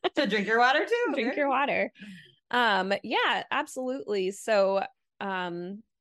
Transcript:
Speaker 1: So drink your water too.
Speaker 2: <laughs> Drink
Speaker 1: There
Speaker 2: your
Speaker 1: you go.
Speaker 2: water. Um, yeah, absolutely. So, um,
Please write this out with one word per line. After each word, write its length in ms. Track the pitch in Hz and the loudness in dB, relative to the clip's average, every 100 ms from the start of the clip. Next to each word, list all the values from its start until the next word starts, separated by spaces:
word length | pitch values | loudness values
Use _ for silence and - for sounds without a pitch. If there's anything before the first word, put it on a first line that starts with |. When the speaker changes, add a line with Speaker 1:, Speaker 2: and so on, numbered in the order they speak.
| - - | -2 0
Speaker 1:
So 100 | 214 | 0
drink 200 | 214 196 | 0 2
your 140 | 226 | 4
water 260 | 247 294 403 | 4 4 2
too. 180 | 466 | 0
Speaker 2:
<laughs> 80 | 480 | 0
Drink 40 | 277 | 0
Speaker 1:
There 80 | |
Speaker 2:
your 100 | 233 | -2
Speaker 1:
you 80 | 294 | 0
go. 40 | 277 | 0
Speaker 2:
water. 420 | 262 277 175 - - 208 180 - _ - | 2 0 0 -2 -6 -18 -18 -20 _ -4
Um, 400 | 247 233 190 185 202 | 2 4 2 2 -2
yeah, 400 | 214 392 370 196 - | -2 0 2 0 -2
absolutely. 800 | 277 302 269 254 - - 208 190 | -4 -4 -6 -6 -6 -4 -2 -2
So, 540 | 202 - 208 190 196 - _ _ - | -4 0 2 4 2 -2 _ _ -10
um, 640 | 202 185 180 175 175 202 - _ | -6 -4 -4 -6 -8 -12 -16 _